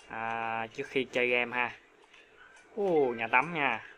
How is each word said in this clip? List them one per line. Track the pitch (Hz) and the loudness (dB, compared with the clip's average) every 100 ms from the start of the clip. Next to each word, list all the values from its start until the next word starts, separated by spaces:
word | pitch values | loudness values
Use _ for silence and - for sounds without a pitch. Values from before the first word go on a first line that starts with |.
| - | -14
à, | 113 113 113 113 113 113 | -8 -6 -4 -4 -4 -6
trước | - 131 | -8 -4
khi | 139 | -4
chơi | 123 127 123 | -2 0 2
game | 123 120 123 | 2 0 -2
ha. | 120 - - - - - - - - - - - | -2 -4 -18 -20 -20 -20 -20 -20 -20 -20 -14 -2
Ô, | 196 160 131 117 | 2 4 4 2
nhà | 117 | 2
tắm | 127 151 | 2 2
nha. | 170 139 110 - | 0 0 0 -6